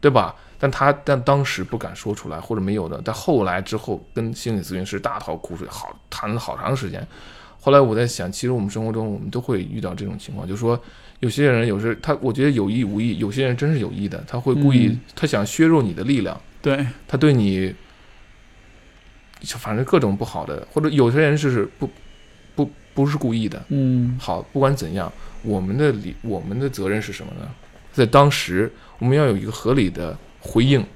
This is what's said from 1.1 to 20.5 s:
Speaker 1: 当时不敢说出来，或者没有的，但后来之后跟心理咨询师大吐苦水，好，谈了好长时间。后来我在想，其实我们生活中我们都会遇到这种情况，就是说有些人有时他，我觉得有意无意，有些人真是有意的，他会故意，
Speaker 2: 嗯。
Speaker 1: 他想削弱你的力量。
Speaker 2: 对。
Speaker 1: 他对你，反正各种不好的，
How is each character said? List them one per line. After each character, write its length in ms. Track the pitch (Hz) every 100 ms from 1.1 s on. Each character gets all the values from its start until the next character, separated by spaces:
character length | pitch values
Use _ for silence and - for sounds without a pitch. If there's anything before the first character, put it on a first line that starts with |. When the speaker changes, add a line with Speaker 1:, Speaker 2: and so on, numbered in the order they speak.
| 139
Speaker 1:
当 240 | 123 139 135
时 180 | -
不 140 | 92 117
敢 180 | 95 87
说 180 | -
出 140 | 104 90
来， 120 | 80
或 160 | 85 110
者 60 |
没 120 | 95
有 160 | 104 85
的， 100 | 73 -
但 100 | 110
后 280 | - 143
来 180 | 95 90
之 160 | 95 110
后 260 | - 98 -
跟 200 | - 113
心 240 | 117 - 110
理 40 |
咨 80 | 78
询 160 | 92 95
师 140 | 98
大 200 | 87 95
吐 180 | - 82
苦 180 | - 85
水， 100 | -
好， 280 | - - - _
谈 240 | - 107
了 60 | 113
好 180 | - -
长 180 | - 131
时 140 | 104
间。 180 | 85 - - - - - -
后 80 | -
来 80 | 139
我 160 | 131 107
在 120 | 120
想， 240 | - 90
其 100 | 98
实 100 | 123
我 80 | 127
们 80 | 101
生 160 | 110
活 80 | 110
中 160 | 113 110
我 120 | 101
们 100 | 101
都 100 | 123
会 220 | 123 110
遇 180 | 92 110
到 140 | 101
这 100 | 87
种 140 | 98 -
情 160 | -
况， 140 | 98 92
就 80 | 101
是 40 |
说 200 | 113 120 - - - -
有 100 | 123
些 160 | 127 143
人 220 | 120 117
有 120 | 101
时 160 | 110 110
他， 160 | - 143
我 140 | 123
觉 100 | 113
得 60 | 143
有 180 | 131 98
意 160 | 113
无 160 | 113 104
意， 200 | 117 90
有 120 | 107
些 140 | 113 135
人 100 | 120
真 160 | 147
是 60 | 156
有 140 | 107
意 180 | 95 98
的， 140 | 85 -
他 120 | 123
会 120 | 123 131
故 180 | 143
意， 140 | 127 120
Speaker 2:
嗯。 120 | 120 - -
Speaker 1:
他 120 | 156
想 180 | 107 104
削 220 | - 160
弱 160 | 160
你 100 | 113
的 100 | 80
力 180 | 107 139
量。 200 | 92 - - -
Speaker 2:
对。 240 | 147 139 135 - -
Speaker 1:
他 80 | 135
对 160 | 151
你， 440 | 131 101 95 92 - - - - - - - - - - - - - - - - -
反 320 | - 117 - 110
正 100 | 131
各 140 | 175
种 180 | 117 98
不 80 | -
好 180 | 90
的， 240 | 73